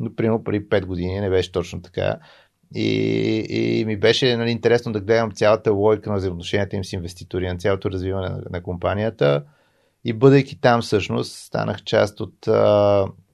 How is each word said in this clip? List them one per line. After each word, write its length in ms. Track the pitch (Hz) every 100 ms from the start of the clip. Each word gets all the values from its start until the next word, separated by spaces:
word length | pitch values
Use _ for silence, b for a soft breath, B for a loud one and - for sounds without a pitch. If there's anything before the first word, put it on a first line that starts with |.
но, 140 | 113
примерно, 300 | - 113 110
преди 240 | - 104 101
пет 180 | 104 92
години 340 | 90 90 95
не 100 | 101
беше 220 | 92 90
точно 300 | 90 85 90
така. 340 | 87 - 98 110 b b b _ _
И, 140 | 113 107 107 110 110 110 110 - 110 117 117
и 40 |
ми 120 | 110 104
беше, 400 | 107 117 131 120
нали, 140 | 117
интересно 420 | 117 113 117 117
да 80 | 107
гледам 320 | 98 113 113
цялата 400 | 101 107 110 113
логика 380 | 101 104 107 107
на 60 | 101
взаимоотношенията 600 | 95 85 85 101 98 98
им 80 |
с 80 | 92
инвеститори, 560 | 95 85 - - 92 90
на 100 | 90
цялото 320 | 104 98 104
развиване 380 | 92 92 95 92
на, 140 | 95 -
на 120 | 87
компанията. 840 | 90 90 90 98 110 113 71 147 147 b b b b b
И 80 | 120
бъдейки 480 | 110 135 139 131 -
там, 200 | 127 120
всъщност, 500 | 113 104 90 117 117
станах 500 | - - 110 107 101
част 380 | - 110 104 -
от, 280 | 107 - -
а, 580 | 107 107 104 101 101 98 - _